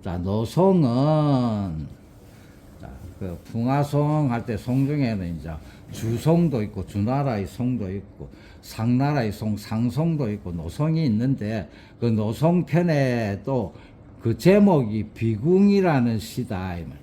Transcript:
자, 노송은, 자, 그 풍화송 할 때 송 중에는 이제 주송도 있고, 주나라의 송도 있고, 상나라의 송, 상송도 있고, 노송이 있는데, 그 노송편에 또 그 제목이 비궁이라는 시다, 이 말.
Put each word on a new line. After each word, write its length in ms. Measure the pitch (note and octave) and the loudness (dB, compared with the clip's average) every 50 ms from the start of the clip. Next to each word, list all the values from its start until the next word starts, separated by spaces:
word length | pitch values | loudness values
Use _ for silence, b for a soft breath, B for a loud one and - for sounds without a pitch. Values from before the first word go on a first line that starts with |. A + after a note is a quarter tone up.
| - | -6
자, 140 | G2 E2+ F2 | -6 -6 -4
노송은, 1700 | F2 F#2+ G2+ A2 A2+ G#2+ - D3 F3+ F#3+ F#3+ F#3 D#3 B2 A#2 B2+ C3+ D3+ D#3 D3+ D3+ D3 C#3 C3 B2 A#2+ A2 G#2 G2+ F#2+ D#2+ D#2 D2+ C#2+ - - - - - - B B B B B B B B B B - - | -2 -2 0 0 -2 -2 2 4 4 6 6 6 4 4 2 2 2 4 4 4 4 4 2 2 2 0 0 -2 -2 -4 -4 -6 -8 -10 -12 -20 -20 -20 -20 -20 B B B B B B B B B B -20 -20
자, 100 | - - - - - - - - | -18 -18 -18 -16 -18 -18 -14 -12
그 180 | G2+ F#2 E2+ D#2+ - | -10 -10 -10 -12 -14
풍화송 880 | - - A2+ A#2 B2 C3+ C#3+ C#3+ C#3+ - C#3+ D3 D3+ D3+ D3+ D3+ C3+ | -8 -6 -4 -2 0 2 2 0 2 2 2 2 2 2 2 2 2
할 140 | A#2+ A#2 A2 | 0 -2 -4
때 100 | - A2+ F#2 | -4 -6 -6
송 300 | - - B2 C3 C#3 C3+ | -4 -2 0 0 2 0
중에는 500 | D3 D3 C#3 A#2 A2 G2 F2+ E2+ E2+ D#2 | 0 0 0 0 0 -2 -4 -6 -6 -8
이제 140 | C#2+ E2 D#2+ D2+ B B B B B B | -8 -10 -10 -10 B B B B B B
주송도 720 | - - A#2 A2+ A#2 A2 - D3 E3 E3+ F3 D#3+ C3+ A#2+ G#2+ | -14 -8 -4 -4 -4 0 2 2 4 4 4 2 2 0 -4
있고, 220 | G2+ - G2 F2+ | -4 -6 -8 -10
주나라의 600 | - - G2+ G2+ A2 B2+ C#3 C#3+ C#3 A#2 G#2 G2 | -6 -4 -2 -2 0 0 0 0 -2 -2 -2 -4
송도 460 | - - - A#2+ B2 B2+ A#2 G2+ F#2 | -6 -6 -4 -4 -2 -2 -2 -4 -6
있고, 380 | F#2+ G2+ F#2+ - - - - C2+ B B B B B B | -6 -8 -10 -12 -16 -16 -16 -18 B B B B B B
상나라의 720 | - - - - A2 A#2+ B2 B2+ C3+ C#3+ D3+ C#3+ A#2+ G#2+ G2 | -20 -16 -8 -4 0 2 2 2 2 2 0 0 0 -2 -4
송, 240 | - A#2 A2 G#2 G2 | -4 -4 -4 -4 -4
상송도 760 | - - G#2+ A2 A#2+ B2 A#2 C#3 D#3+ E3+ E3 C#3+ C#3 G#2+ | -6 -6 -2 -2 -2 0 0 0 0 0 0 0 -2 -4
있고, 220 | G#2 G#2 - F#2 E2+ | -4 -6 -8 -8 -8
노송이 520 | E2+ D#2 E2+ - - D3 D#3 D#3+ D#3+ E3 | -6 -8 -8 -4 -2 -2 0 0 0 2
있는데, 640 | C3+ G#2+ G#2+ A#2+ C3+ C3+ - G#2 G#2 A2 A2 F2+ - B B B B B B | 2 2 2 2 0 0 0 -2 -4 -4 -4 -6 -8 B B B B B B
그 60 | - | -2
노송편에 1400 | A#2 A2+ G#2+ G#2+ G#2+ A#2 - C#3 D#3+ F3 F3+ E3 - - E3+ F3 F3 D#3 C#3+ C#3 C3 B2 A#2+ A2+ G2+ G2+ G2 - | 0 2 2 0 -2 -2 2 2 2 4 2 0 0 0 0 2 2 2 2 2 2 0 0 0 -2 -4 -4 -4
또 300 | - C3+ B2+ G#2+ E2+ B B B B B B - - - - | -2 -2 -2 -2 -4 B B B B B B -20 -20 -20 -6
그 160 | - A#2 A2 - | -2 -2 -2 2
제목이 720 | - E3+ F#3+ G#3 G#3 G3+ F3+ D3 B2+ G#2+ G#2+ A2 G2+ - - | 4 6 6 8 6 6 6 4 2 0 -2 -4 -6 -6 -6
비궁이라는 1040 | - A2+ A2+ A2+ G2+ A#2 D#3+ F3+ F#3+ G3+ G3+ G3+ G3 F#3+ F3+ D3+ C3+ A#2+ A#2+ A2+ A2 | -4 -2 -2 -2 0 2 2 4 6 6 6 4 4 4 4 4 4 2 2 0 -2
시다, 580 | G2+ - - - B2 - A2 F2+ F#2 F#2+ F2 F2 | -4 -6 -8 -8 -6 -4 -6 -6 -4 -6 -6 -6
이 80 | E2 | -8
말. 120 | - - - | -10 -14 -16